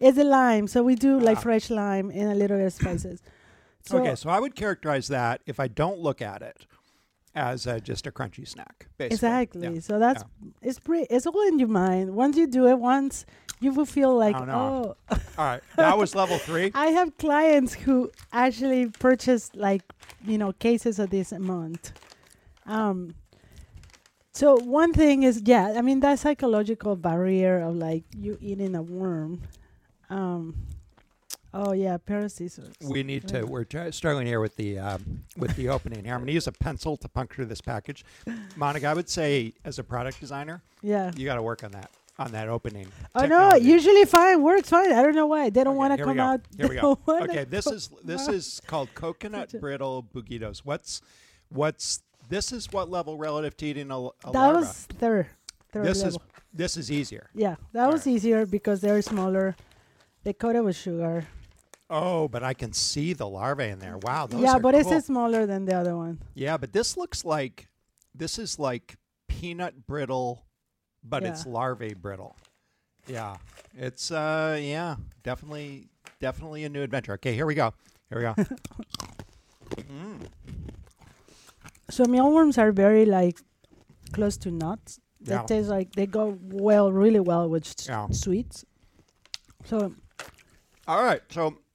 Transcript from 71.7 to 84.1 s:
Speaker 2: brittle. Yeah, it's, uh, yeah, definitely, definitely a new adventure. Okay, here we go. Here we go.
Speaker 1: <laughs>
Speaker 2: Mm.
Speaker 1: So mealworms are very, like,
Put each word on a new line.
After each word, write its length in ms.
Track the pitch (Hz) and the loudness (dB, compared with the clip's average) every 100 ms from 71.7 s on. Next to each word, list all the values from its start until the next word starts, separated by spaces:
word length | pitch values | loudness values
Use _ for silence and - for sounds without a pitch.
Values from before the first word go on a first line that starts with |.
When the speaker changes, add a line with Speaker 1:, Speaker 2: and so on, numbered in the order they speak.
| 117 110 | -6 -10
Speaker 2:
brittle. 440 | 98 98 95 98 - _ _ _ _ _ _ - | -12 -12 -12 -16 -20 _ _ _ _ _ _ -14
Yeah, 300 | 117 104 95 - - - 131 | -12 -10 -14 -20 -20 -20 -12
it's, 340 | 127 - - | -12 -10 -8
uh, 480 | 160 156 156 156 151 | -4 -2 -2 -2 -4
yeah, 340 | 143 156 170 127 - - | -4 -6 -8 -10 -14 -14
definitely, 680 | 123 127 147 151 147 139 - _ - - | -10 -10 -10 -14 -14 -16 -20 _ -20 -8
definitely 440 | 127 - 160 151 | -8 -8 -10 -10
a 60 | 151 | -8
new 100 | 143 | -6
adventure. 300 | 135 131 - | -6 -6 -6
Okay, 200 | 101 131 | -6 -4
here 100 | 113 | -2
we 100 | 156 | -2
go. 200 | 151 120 - _ _ - | 0 -2 -4 _ _ -10
Here 80 | 117 | -6
we 60 | |
go. 100 | 117 | -2
Speaker 1:
<laughs> 220 | 110 190 254 - - - - - - - _ _ _ - - | -2 -2 -4 -14 -18 -14 -14 -14 -16 -20 _ _ _ -14 -14
Speaker 2:
Mm. 500 | 143 139 202 185 - - - - - - - _ - _ _ _ _ _ - _ - | -14 -16 -16 -16 -20 -20 -18 -16 -16 -18 -20 _ -20 _ _ _ _ _ -20 _ -8
Speaker 1:
So 140 | - 240 | 0 2
mealworms 500 | 247 277 320 302 240 | 4 6 6 6 6
are 140 | 214 | 4
very, 320 | 196 202 220 | 6 6 8
like, 360 | 214 190 180 175 _ _ _ _ _ _ - | 6 6 2 0 _ _ _ _ _ _ -10